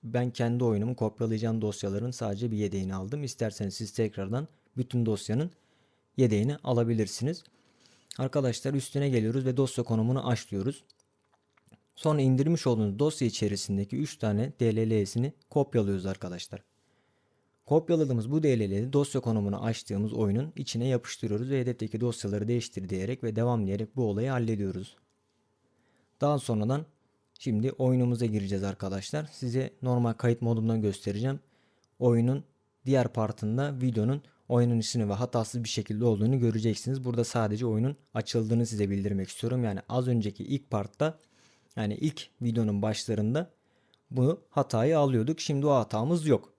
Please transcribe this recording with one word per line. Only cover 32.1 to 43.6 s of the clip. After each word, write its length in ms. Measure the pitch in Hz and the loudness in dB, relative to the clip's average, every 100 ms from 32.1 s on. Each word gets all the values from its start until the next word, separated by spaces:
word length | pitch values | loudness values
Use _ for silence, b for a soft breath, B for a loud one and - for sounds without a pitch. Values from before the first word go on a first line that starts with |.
| 117 120 139 - _ _ _ 127 | 4 4 0 -4 _ _ _ 2
diğer 280 | 135 120 | 2 4
partında 680 | - 110 - 107 117 143 135 | 0 -2 -2 -2 -2 -2 0
videonun 420 | 127 113 107 143 b b b | 0 2 0 0 b b b
oynanışını 600 | 123 120 117 110 123 104 | 2 4 2 0 0 0
ve 40 | |
hatasız 500 | 101 123 123 110 123 | 0 0 -2 -2 -4
bir 60 | 113 | -4
şekilde 360 | - 104 104 120 | -4 -4 0 2
olduğunu 340 | 104 107 135 | 4 2 4
göreceksiniz. 640 | 117 110 113 104 - 131 | 2 2 0 0 -4 -4
Burada 200 | 123 117 | -2 -2
sadece 420 | 113 117 107 107 120 | 0 0 0 0 0
oyunun 320 | 107 123 143 _ | 0 0 -2 _
açıldığını 520 | 107 - 120 110 117 117 | -6 -2 -2 2 2 2
size 240 | 110 101 | 0 0
bildirmek 400 | 98 98 98 95 | 0 0 -2 -4
istiyorum. 340 | - 117 127 | -6 -4 0
Yani 160 | 117 98 - | -2 -4 -2
az 180 | 123 127 | -2 2
önceki 360 | 120 104 98 | 0 0 -6
ilk 260 | - 139 - | -4 -6 -2
partta, 500 | 107 98 _ 151 156 b b b b b - | -4 -4 _ -2 -2 b b b b b -4
yani 200 | 107 107 | -4 0
ilk 340 | 156 151 - _ | -2 -4 -16 _
videonun 400 | 120 117 110 101 | -2 0 0 0
başlarında 720 | 107 107 - 107 107 135 175 b | -2 -2 -2 -2 0 0 -4 b